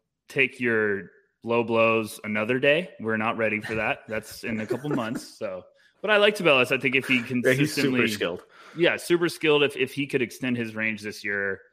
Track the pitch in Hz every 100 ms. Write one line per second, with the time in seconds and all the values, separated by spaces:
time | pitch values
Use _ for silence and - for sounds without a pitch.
0 | _ _ - 143 131 127 120 113 107 98
1 | 90 _ _ _ 113 117 113 113 113 113
2 | 107 - 107 107 110 127 143 156 185 -
3 | 110 110 110 107 110 107 110 110 110 139
4 | - 110 - - 117 110 107 123 147 139
5 | 113 123 - - 107 92 - _ _ _
6 | 196 208 208 208 165 135 123 131 131 131
7 | 127 127 117 123 127 131 147 143 143 123
8 | 117 104 92 90 - - - 156 170 208
9 | - 175 170 - 156 147 139 - 127 139
10 | 143 139 117 - 127 120 113 110 110 104
11 | 104 - 104 101 98 95 _